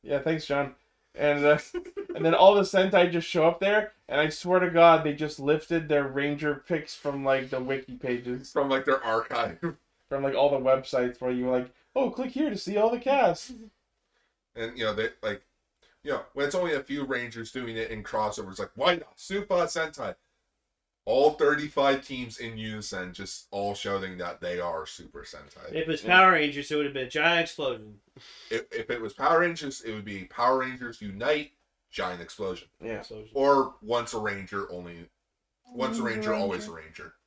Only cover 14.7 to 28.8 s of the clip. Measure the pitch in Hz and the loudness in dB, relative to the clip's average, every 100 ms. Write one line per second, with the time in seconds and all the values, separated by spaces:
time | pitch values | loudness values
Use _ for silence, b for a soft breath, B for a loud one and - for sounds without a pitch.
14.7 | 123 110 104 113 - 107 101 _ _ _ | -2 -2 0 -2 -4 -6 -6 _ _ _
15.7 | _ _ _ 147 131 - 139 143 180 170 | _ _ _ -6 -6 -4 -4 -2 0 0
16.7 | 139 135 143 135 123 120 117 113 127 117 | -2 -2 -6 -4 -4 -4 -10 -10 -8 -8
17.7 | 113 110 110 104 110 107 - 95 95 95 | -6 -6 -8 -6 -2 -2 -4 -10 -10 -10
18.7 | 107 160 175 - _ - 196 202 180 165 | 0 2 2 -6 _ -8 -6 0 0 0
19.7 | 170 156 143 107 - _ _ _ _ _ | -2 -6 -6 -10 -10 _ _ _ _ _
20.7 | _ _ _ - 123 151 151 147 147 147 | _ _ _ 0 4 4 6 2 2 -2
21.7 | - 139 135 - 131 120 - 117 110 110 | 2 2 2 -2 -10 -10 -10 -10 -8 -8
22.7 | 107 101 95 92 90 98 - - 101 101 | -8 -8 -8 -8 -10 -12 -14 -10 -6 -4
23.7 | 98 104 98 95 90 87 85 87 90 87 | -4 -4 -4 -6 -8 -10 -8 -6 -4 -4
24.7 | 80 78 - - - 71 76 - - - | -6 -10 -16 -18 -18 -18 -20 -20 -20 -8
25.7 | 156 160 151 - 185 190 170 147 143 139 | -6 -4 -4 4 8 8 6 2 -2 -4
26.7 | 151 143 139 127 156 165 170 165 - 135 | -2 -2 -4 -6 0 2 2 0 -4 -6
27.7 | 110 107 107 _ - B B B 113 - | -6 -12 -20 _ -20 B B B -6 -6
28.7 | 117 | -10